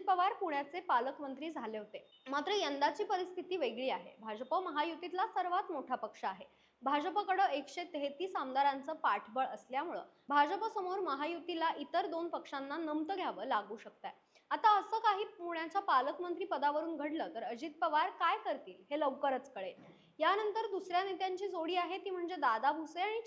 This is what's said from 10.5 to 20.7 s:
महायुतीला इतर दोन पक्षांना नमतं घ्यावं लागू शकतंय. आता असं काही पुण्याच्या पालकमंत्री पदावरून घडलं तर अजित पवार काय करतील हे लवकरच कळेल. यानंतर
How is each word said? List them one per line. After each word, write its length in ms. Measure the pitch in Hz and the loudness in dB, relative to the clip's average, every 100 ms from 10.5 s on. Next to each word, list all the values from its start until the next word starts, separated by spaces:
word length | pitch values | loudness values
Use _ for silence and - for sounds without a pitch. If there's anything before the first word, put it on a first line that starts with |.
| 370 440 427 359 381 | 2 -2 -2 -2 -2
महायुतीला 720 | 349 269 302 339 339 330 320 - | -2 -2 -2 -4 -4 0 0 -2
इतर 280 | 285 339 370 | -2 0 0
दोन 220 | 330 339 | -2 -4
पक्षांना 480 | 311 - 277 277 302 | -6 -6 -8 -6 -4
नमतं 400 | 320 302 311 381 | -2 -2 -2 -2
घ्यावं 300 | 311 185 240 | -2 -2 0
लागू 300 | 220 202 220 | 0 0 -10
शकतंय. 360 | 214 - 185 - _ _ - | -14 -14 -14 -14 _ _ -4
आता 260 | 302 427 415 | 4 6 6
असं 200 | - 453 | 4 2
काही 260 | 440 392 427 - | 4 2 0 -6
पुण्याच्या 420 | 339 330 320 403 | -6 -4 -2 -2
पालकमंत्री 640 | 392 277 269 311 359 339 | 4 4 4 -2 -4 -4
पदावरून 520 | 381 302 285 294 330 311 | -2 2 2 2 -2 -2
घडलं 380 | 294 311 190 | -2 -2 -4
तर 80 | 214 | -4
अजित 280 | 220 233 320 302 | -6 -6 -8 -2
पवार 300 | 339 302 370 - | 2 4 2 2
काय 180 | 339 427 | 2 2
करतील 380 | 403 277 - - - | -2 -4 -6 -14 -4
हे 100 | 294 | 2
लवकरच 520 | 285 269 277 254 - | 2 2 0 0 -4
कळेल. 320 | 202 185 - - - _ - | -10 -10 -10 -20 -20 _ 2
यानंतर 520 | 311 403 427 427 453 | 4 4 2 0 -2